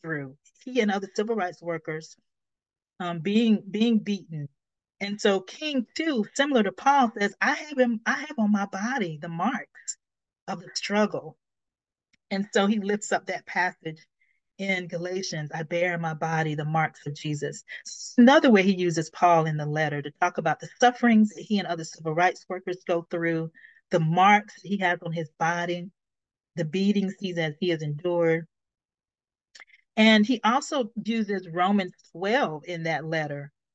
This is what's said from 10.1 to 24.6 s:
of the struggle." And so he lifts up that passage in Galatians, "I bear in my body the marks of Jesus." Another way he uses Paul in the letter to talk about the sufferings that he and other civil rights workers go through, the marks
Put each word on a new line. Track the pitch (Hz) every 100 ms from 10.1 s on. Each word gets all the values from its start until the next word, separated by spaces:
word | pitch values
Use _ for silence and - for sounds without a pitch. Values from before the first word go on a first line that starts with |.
| _ _ _ -
of | 180
the | -
struggle." | - - 208 208 135 151 - _ _ _ _ _ _ _ _ _
And | 196 202
so | 214 196
he | 220
lifts | 196 208 -
up | 196 -
that | 180 -
passage | 185 180 - 160 160 _ _ _ _ _ -
in | 196 185 175
Galatians, | 175 180 185 185 165 147
"I | 160
bear | 156 175 180
in | 170
my | 165
body | 151 160 160 156
the | 151 151
marks | 160 151 - 143
of |
Jesus." | 147 151 147 147 147 - - - - - -
Another | 240 302 285
way | 208
he | 185 180
uses | 175 165 160
Paul | - 180 165 160
in | 151
the |
letter | 147 151 151 143
to | 143 -
talk | 175 175
about | 160 147
the | - -
sufferings | 240 247 240 220 214
that | -
he | - 202
and | 170
other | 170
civil | 160 - 160
rights | 156 180 - -
workers | 185 185 180 -
go | 170 170
through, | 175 165 165 165 - - _ _
the | 175
marks | 160 175 196 208 208 -